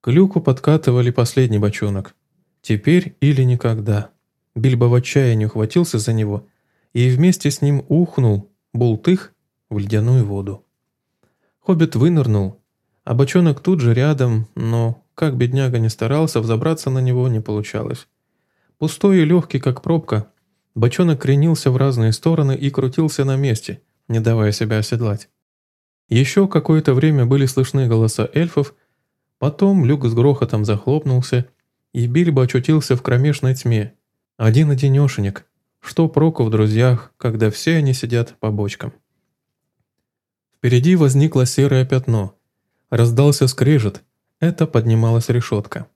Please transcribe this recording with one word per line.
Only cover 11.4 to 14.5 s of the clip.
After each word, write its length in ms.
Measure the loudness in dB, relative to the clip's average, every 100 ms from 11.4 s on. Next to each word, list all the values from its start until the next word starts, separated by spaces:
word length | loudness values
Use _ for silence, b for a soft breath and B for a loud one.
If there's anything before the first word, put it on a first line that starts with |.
| _ _
Хоббит 360 | -2 0 2 2
вынырнул, 640 | 2 2 0 0 -2 -8 _ _ _ _
а 100 | -4
бочонок 460 | 0 2 2 2 0
тут 220 | -2 0
же 120 | 2
рядом, 540 | 2 0 0 0 -2 -4